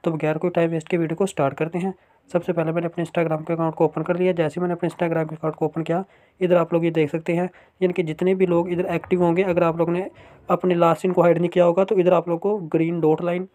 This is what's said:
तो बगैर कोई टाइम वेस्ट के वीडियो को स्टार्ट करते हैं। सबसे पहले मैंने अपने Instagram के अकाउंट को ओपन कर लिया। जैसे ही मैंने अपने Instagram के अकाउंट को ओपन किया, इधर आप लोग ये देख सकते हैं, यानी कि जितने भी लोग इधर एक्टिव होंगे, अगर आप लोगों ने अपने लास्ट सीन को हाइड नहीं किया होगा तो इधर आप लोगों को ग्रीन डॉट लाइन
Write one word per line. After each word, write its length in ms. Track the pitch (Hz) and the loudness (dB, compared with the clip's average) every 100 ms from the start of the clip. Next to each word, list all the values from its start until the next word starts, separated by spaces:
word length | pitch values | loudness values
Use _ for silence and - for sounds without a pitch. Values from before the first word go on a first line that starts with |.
तो 80 | 175 | -2
बगैर 260 | 160 151 156 | -2 -2 -2
कोई 140 | 180 | -2
टाइम 200 | 175 170 | 0 0
वेस्ट 180 | 165 - | -2 -2
के 80 | 175 | -2
वीडियो 180 | 160 165 | -2 -2
को 100 | 196 | -4
स्टार्ट 280 | - 139 139 | 0 -2 -2
करते 240 | 160 175 | -6 -4
हैं। 140 | 190 185 _ _ _ | -6 -8 _ _ _
सबसे 220 | 175 175 | -4 -2
पहले 180 | 170 160 | -2 -2
मैंने 160 | 165 170 | -2 -4
अपने 180 | 170 165 | -6 -4
Instagram 400 | - 160 156 156 | -2 -2 -2 -4
के 60 | |
अकाउंट 220 | 165 165 160 | -2 -2 0
को 100 | 160 | 0
ओपन 160 | 160 | 0
कर 140 | 160 175 | -2 0
लिया। 160 | 185 | 0
जैसे 260 | 170 156 175 | 0 -2 -2
ही 20 | |
मैंने 120 | 180 | -4
अपने 160 | 170 170 | -2 -4
Instagram 400 | - 175 165 156 | -2 -2 -2 -4
के 60 | 156 | -4
अकाउंट 200 | 156 - | -6 -4
को 100 | 156 | -4
ओपन 180 | 165 | -4
किया, 200 | 160 165 196 _ _ _ | -4 -4 -4 _ _ _
इधर 160 | 180 175 | 2 2
आप 160 | 165 | 2
लोग 120 | 170 165 | 0 0
ये 60 | |
देख 180 | 160 147 | 0 0
सकते 220 | 165 165 | -2 -2
हैं, 160 | 170 165 - _ _ | -2 -2 -8 _ _
यानी 120 | 185 | -2
कि 100 | 175 | -2
जितने 320 | 165 156 180 190 | -4 0 0 2
भी 100 | 180 | 2
लोग 220 | 170 175 | 2 0
इधर 140 | 175 180 | -2 -2
एक्टिव 360 | 170 - 180 | -4 -2 2
होंगे, 200 | 175 170 190 | 2 2 2
अगर 180 | 175 | 2
आप 140 | 170 165 | 2 0
लोगों 160 | 165 | -2
ने 160 | 175 196 - - - - | -2 -6 -12 -20 -20 -2
अपने 260 | 175 185 170 | 0 2 4
लास्ट 260 | 170 165 | 4 2
सीन 100 | 185 | 0
को 100 | 175 | 4
हाइड 160 | 175 165 | 4 4
नहीं 120 | 175 | 2
किया 160 | 180 175 | 4 4
होगा 180 | 170 | 4
तो 140 | 190 190 | 2 2
इधर 160 | 175 | 4
आप 140 | 175 165 | 2 0
लोगों 100 | 170 | -2
को 260 | 202 214 160 | -2 -4 -2
ग्रीन 300 | 160 165 170 | -2 0 2
डॉट 200 | 156 156 | 2 2
लाइन 240 | 175 175 185 | -2 -4 -8